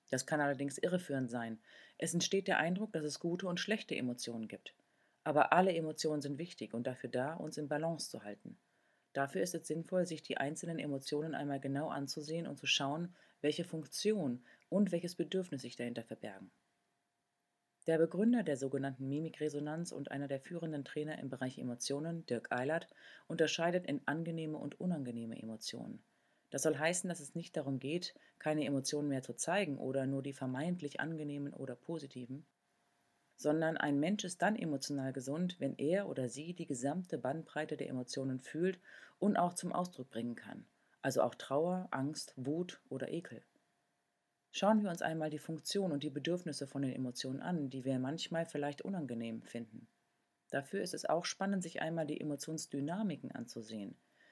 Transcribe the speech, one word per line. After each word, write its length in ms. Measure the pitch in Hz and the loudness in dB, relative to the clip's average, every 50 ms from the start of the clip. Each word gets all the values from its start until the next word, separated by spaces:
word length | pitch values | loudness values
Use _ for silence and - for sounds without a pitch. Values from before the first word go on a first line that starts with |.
| _ - | _ -2
Das 160 | 131 127 - | -2 -2 0
kann 160 | - 160 151 | 2 2 2
allerdings 380 | 147 143 139 131 139 139 135 - | 4 2 2 0 -2 -4 -2 0
irreführend 520 | - 180 180 180 180 - 139 135 131 117 | 0 2 2 2 0 0 0 0 0 0
sein. 280 | 117 120 117 113 110 113 _ - - - - - - - | -2 -4 -4 -4 -6 -8 _ -20 -20 -20 -20 -14 -6 -4
Es 160 | 160 165 165 | -2 0 2
entsteht 340 | 175 175 - - 196 190 190 | 2 2 4 2 2 4 4
der 80 | 185 | 4
Eindruck, 380 | - 156 170 185 190 220 214 - | 4 4 4 2 0 0 -2 -2
dass 100 | 156 151 | -2 -2
es 160 | 151 143 - | -2 -4 -2
gute 260 | - 170 170 185 190 | 0 0 0 0 0
und 140 | 180 175 175 | -2 -2 0
schlechte 340 | - - 214 214 - - - | 2 0 0 0 0 -2 -2
Emotionen 540 | - 127 123 120 - - 120 117 113 110 107 | -2 0 -2 -2 -4 -6 -6 -4 -6 -6 -6
gibt. 260 | 104 98 - - - _ _ _ _ _ _ _ _ _ | -8 -12 -14 -16 -20 _ _ _ _ _ _ _ _ _
Aber 300 | - 160 143 151 - - | 0 4 6 8 8 8
alle 220 | - 175 185 190 170 | 8 8 8 6 6
Emotionen 480 | 165 160 156 156 - - 156 151 147 | 2 0 -2 -2 0 0 2 2 2
sind 160 | 139 139 143 131 | 0 -2 -4 -4
wichtig 340 | 170 180 - - 113 104 | -6 -8 -8 -10 -8 -6
und 140 | - 117 120 | -4 -2 -2
dafür 240 | 127 127 - - 120 | -2 -4 -4 -6 -2
da, 240 | - 123 127 147 165 | 0 0 0 0 -2
uns 240 | 175 - 156 - - | -4 -6 -6 -4 -4
in 100 | 151 143 | -2 0
Balance 400 | 151 147 160 165 165 156 - - | 0 2 2 0 0 0 -4 -6
zu 140 | - - | -6 -8
halten. 340 | - 104 104 - - - - - _ _ _ _ _ _ _ _ _ _ | -8 -8 -10 -10 -10 -14 -14 -14 _ _ _ _ _ _ _ _ _ _
Dafür 300 | - 135 139 135 - 185 | 0 0 0 0 2 0
ist 120 | 190 180 180 | 0 0 -2
es 120 | 165 - | -4 -2
sinnvoll, 400 | - 156 165 165 - 185 185 175 | -2 -2 -2 -2 0 2 2 2
sich 160 | 175 165 151 | 2 -2 -6
die 160 | - - - - | -6 -4 -2 0
einzelnen 400 | 131 143 160 156 - 170 165 165 | 0 0 -2 -4 -4 -4 -4 -2
Emotionen 560 | - 147 139 135 135 - 147 147 156 160 143 | -2 -2 -2 -2 -2 -2 -2 -2 0 -2 -2
einmal 260 | 143 147 143 139 135 | -2 -2 -2 -2 -2
genau 300 | 139 135 135 139 156 156 | -2 -2 0 0 0 -2
anzusehen 560 | - 143 139 135 - 156 147 151 160 170 165 | -2 -4 -4 -4 -6 -6 -6 -4 -4 -4 -4
und 120 | 143 143 139 | -4 -6 -4
zu 80 | - | 0
schauen, 480 | 127 - - 143 139 147 165 175 175 - - - - _ - | 2 2 2 2 0 0 0 -2 -4 -8 -14 -20 -20 _ 0
welche 220 | - 147 - - 170 | 2 2 2 2 0
Funktion 800 | - - 160 143 - - - - 208 220 208 160 131 120 123 - - - - _ - | -4 -4 -6 -6 -6 -4 0 2 4 4 4 2 0 0 -2 -6 -14 -20 -16 _ 2
und 220 | - 196 208 185 | 4 6 6 6
welches 240 | 175 170 170 175 - | 4 2 0 0 -2
Bedürfnis 440 | - 170 151 - 190 180 - - 135 | -2 -2 2 2 0 0 0 -4 -6
sich 160 | 131 120 - | -6 -6 -4
dahinter 280 | - 120 120 120 120 113 | -2 -2 -2 -2 -4 -6
verbergen. 460 | - 117 - - 110 98 95 98 - _ _ _ _ _ _ _ _ _ _ _ _ _ _ _ _ _ _ _ _ _ _ _ _ _ _ - | -6 -8 -8 -8 -10 -10 -10 -14 -16 _ _ _ _ _ _ _ _ _ _ _ _ _ _ _ _ _ _ _ _ _ _ _ _ _ _ 2
Der 120 | - 160 156 | 4 6 6
Begründer 440 | 165 165 175 175 214 233 240 240 | 6 4 4 4 4 6 6 4
der 140 | 196 - 143 | 4 2 0
sogenannten 540 | 127 139 131 135 135 135 139 135 131 135 135 | 0 0 0 0 0 0 -2 -4 -4 -4 -2
Mimikresonanz 840 | 139 151 165 160 - - 151 151 143 147 147 151 156 160 170 175 | -2 -2 -2 -4 -4 -2 -2 -2 -2 -2 -2 -2 -2 -4 -4 -4
und 180 | - - 143 - | -6 -8 -6 -6
einer 160 | - 139 143 | -4 -4 -2
der 140 | 139 139 135 | -2 -4 -4
führenden 460 | 139 - 175 170 165 160 156 143 135 | -4 -6 -6 -4 -4 -2 -2 -4 -4
Trainer 320 | - - 151 151 156 151 - | -4 -4 -4 -4 -4 -4 -6
im 100 | - 131 | -6 -6
Bereich 300 | 131 - 131 131 127 - | -4 -2 -2 -4 -2 -4
Emotionen, 640 | 127 123 120 123 - - 139 143 156 165 170 165 - | -4 -4 -4 -4 -2 -2 -2 -2 0 -2 -4 -4 -2
Dirk 260 | - 120 113 - - | -2 -2 -2 0 0
Eilert, 380 | - 123 127 139 156 170 - - - - - - - - - | 0 0 2 2 0 0 -2 -6 -20 -20 -20 -20 -20 -16 -8
unterscheidet 580 | - 165 170 165 151 - - 165 175 175 180 180 | -4 2 4 4 4 4 2 2 4 4 2 2
in 160 | - 147 143 - | 0 -2 0 0
angenehme 500 | - 143 160 165 170 165 165 160 156 151 | 0 0 0 0 -2 -2 -2 -2 -2 -4
und 240 | 151 - 143 - - | -4 -4 -6 -6 -2
unangenehme 580 | - - - 147 135 123 117 117 117 113 110 - | 0 0 0 0 -2 -4 -4 -6 -6 -6 -8 -8
Emotionen. 640 | - 113 110 107 - - - 123 117 - - - - _ _ _ _ _ _ _ _ - | -8 -8 -8 -8 -8 -8 -6 -6 -8 -8 -10 -12 -14 _ _ _ _ _ _ _ _ -4
Das 120 | - 135 | -2 2
soll 160 | 139 160 156 135 | 2 4 4 4
heißen, 300 | 151 165 180 175 - 185 | 2 2 2 2 0 -2
dass 100 | 170 - | -4 -4
es 160 | 143 - - | -6 -6 -6
nicht 220 | 165 165 - - | -6 -6 -4 -4
darum 240 | 160 139 139 135 127 | -2 -2 0 -2 -2
geht, 340 | 135 139 160 175 180 - - - - - _ - | 0 0 -2 -2 -2 -4 -10 -12 -20 -20 _ -4
keine 260 | - 156 156 151 147 | 0 2 2 2 2
Emotionen 440 | 127 143 135 131 - - 147 147 147 | 2 2 2 0 0 0 0 2 2
mehr 160 | 139 131 131 | 0 0 -2
zu 100 | - 117 | -4 -6
zeigen 420 | - - - 175 202 202 160 139 | -4 0 2 2 2 2 2 0
oder 300 | - - 131 135 135 131 | -2 -2 0 2 2 2
nur 160 | 135 139 139 | 2 0 0
die 100 | 135 139 | -2 -4
vermeintlich 680 | 135 - 135 127 127 131 151 175 180 180 147 143 - - | -4 -4 -2 -2 0 0 0 0 0 0 -2 -6 -4 -2
angenehmen 520 | - 156 165 156 151 147 143 143 143 143 | -2 -2 -2 -2 -4 -4 -2 -2 -4 -4
oder 220 | - - 135 131 123 | -6 -6 -6 -6 -8
positiven, 720 | - - - 170 160 143 135 - 127 123 120 131 143 - _ _ _ _ _ _ _ _ _ _ _ _ _ _ _ _ _ _ | -8 -6 -6 -6 -6 -6 -8 -10 -10 -8 -8 -8 -10 -10 _ _ _ _ _ _ _ _ _ _ _ _ _ _ _ _ _ _
sondern 420 | - - 151 156 160 160 160 160 | 0 4 4 4 6 4 2 2
ein 220 | - - 147 143 139 | 2 2 4 4 4
Mensch 240 | 151 175 208 208 | 4 4 2 2
ist 180 | - 180 - - | 0 -4 0 2
dann 140 | 175 202 220 | 4 4 4
emotional 580 | - - 165 147 135 - - 147 139 131 135 | 2 0 0 0 0 0 -2 -2 0 0 -2
gesund, 440 | 127 135 131 139 143 165 180 175 - - | -2 -2 -2 -2 0 0 0 0 0 0
wenn 160 | - 135 - - | -2 -2 0 2
er 300 | - 147 175 202 202 180 | 2 4 4 4 2 0
oder 200 | 147 135 127 120 | -2 -2 -2 -2
sie 260 | - 139 151 170 175 | -2 -6 -8 -8 -6
die 120 | 175 165 | -6 -4
gesamte 520 | - 143 120 120 139 156 180 180 - 165 131 | -4 -2 0 0 0 0 0 -2 -2 -4 -2
Bandbreite 580 | - 127 147 160 - - - 151 151 151 151 | 0 0 -2 -2 -4 -6 -4 -4 -2 -2 -4
der 120 | 147 - - | -4 -4 -4
Emotionen 500 | 135 127 123 - - 135 135 135 131 127 | -4 -4 -4 -4 -4 -2 0 0 -2 -2
fühlt 400 | - - - 156 175 190 185 - - - - - - - - - | -4 -4 -2 2 2 2 0 -2 -8 -20 -20 -20 -20 -14 -4 2
und 180 | 190 208 - | 4 4 6
auch 180 | - 175 175 175 | 6 4 4 2
zum 180 | - - 180 | 0 -4 0
Ausdruck 380 | - - 180 180 - - 127 - | 0 0 0 0 -2 -10 -12 -6
bringen 260 | - 113 117 120 117 | -4 -2 -2 -2 -4
kann, 280 | - - - - - - _ _ _ _ _ _ - | -6 -10 -12 -14 -14 -14 _ _ _ _ _ _ -2
also 200 | - 139 - - | 0 2 6 6
auch 120 | - 120 - | 6 4 4
Trauer, 540 | - - - 131 147 160 180 180 180 185 - | -2 -4 2 2 4 4 4 2 0 -2 -2
Angst, 440 | - 131 135 147 156 - - - - | -2 0 0 0 -2 -4 -8 -10 -8
Wut 440 | 135 123 135 151 170 180 175 - - _ - | -4 -2 0 0 0 0 -2 -6 -14 _ -8
oder 200 | 131 131 135 - | -4 -4 -4 -2
Ekel. 340 | - 170 175 - 117 - - _ _ _ _ _ _ _ _ _ _ _ _ _ _ _ _ _ _ _ _ _ | -2 -4 -6 -6 -12 -14 -16 _ _ _ _ _ _ _ _ _ _ _ _ _ _ _ _ _ _ _ _ _
Schauen 280 | - - - 202 220 214 | -2 4 6 8 8 8
wir 100 | 208 196 | 6 2
uns 120 | 170 - | 0 0
einmal 280 | - - 160 165 156 156 | 0 0 0 0 0 0
die 80 | 147 147 | -2 -4
Funktion 520 | - - 160 151 - - - 202 196 180 | -4 -6 -6 -6 -4 -2 0 2 2 2
und 140 | 147 143 147 | 0 0 -2
die 60 | 151 | -2
Bedürfnisse 580 | 135 147 139 165 175 175 180 175 139 - 139 131 | -4 -2 0 0 0 0 0 -4 -4 -4 -6 -4
von 140 | - 139 | -2 0
den 100 | 139 131 | 0 0
Emotionen 480 | - - 131 127 123 - - 131 131 139 | 0 0 -2 -2 -2 -4 -4 -4 -4 -2
an, 280 | - - 185 165 143 131 | -2 0 0 0 0 -2
die 160 | 131 135 123 | -4 -2 0
wir 140 | 135 131 127 | 0 2 2
manchmal 480 | 127 131 151 170 - - 175 165 165 | 2 0 -2 -2 -4 -2 0 0 0
vielleicht 360 | - - 147 143 147 143 - | 0 0 0 0 0 -2 -2
unangenehm 600 | - - 196 180 147 123 123 117 117 113 113 113 | -4 -4 -2 -2 -2 -2 -2 -2 -2 -4 -4 -6
finden. 460 | - - - 120 117 110 - - - - _ _ _ _ _ _ _ _ _ _ _ - | -8 -8 -8 -8 -8 -8 -12 -16 -16 -18 _ _ _ _ _ _ _ _ _ _ _ -2
Dafür 320 | - 139 135 - - 196 | -2 -2 -2 0 -2 -2
ist 120 | 196 175 - | -2 -2 -4
es 100 | - - | -2 2
auch 200 | - 151 170 175 | 4 4 4 2
spannend, 400 | - - - 190 196 196 190 175 | 0 -2 0 0 2 2 0 0
sich 180 | 165 - - | -2 -4 -2
einmal 240 | - 160 170 165 156 | -2 0 0 0 0
die 140 | 143 151 - | -2 -2 -2
Emotionsdynamiken 1120 | - 151 143 143 - - 160 156 - - - 143 139 151 175 208 226 196 151 127 - - | -2 -2 -2 -4 -4 -6 -6 -6 -6 -4 -4 -2 -2 0 0 0 0 0 -2 -2 -6 -8
anzusehen. 640 | - - 117 - - 120 110 107 110 107 101 - - _ _ _ _ _ - - | -8 -8 -8 -8 -8 -10 -8 -8 -6 -6 -6 -8 -10 _ _ _ _ _ -20 -20